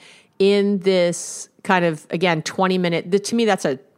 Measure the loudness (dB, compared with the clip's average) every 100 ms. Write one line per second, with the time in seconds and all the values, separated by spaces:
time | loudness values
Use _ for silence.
0 | -20 -20 _ 0 2 4 2 0 0 2
1 | 2 -2 -8 -12 -16 _ 0 2 2 -2
2 | -6 -2 0 0 -4 -2 0 0 0 -2
3 | -2 -2 -2 0 0 0 -2 -4 -8